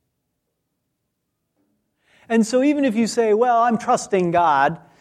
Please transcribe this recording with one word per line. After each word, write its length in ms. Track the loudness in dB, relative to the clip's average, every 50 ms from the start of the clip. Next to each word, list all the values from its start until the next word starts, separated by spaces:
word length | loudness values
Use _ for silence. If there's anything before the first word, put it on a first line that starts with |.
| _ _ _ _ _ _ _ _ _ _ _ _ _ _ _ _ _ _ _ _ _ _ _ _ _ _ _ _ _ _ _ _ _ _ _ _ _ _ _ _ _ _ _ _ _
And 180 | -2 0 0 0
so 160 | 0 0 2
even 240 | 2 2 0 0 -2
if 100 | -2 0
you 120 | -2 -4
say, 260 | -2 -2 -2 0 0 2
"Well, 260 | 2 2 0 2 2 0
I'm 160 | 0 -2 -2
trusting 500 | -2 -2 -2 -2 -2 -2 -2 -2 0 0
God, 500 | 0 0 2 2 2 2 0 0 -2 -6 -14 _ _ _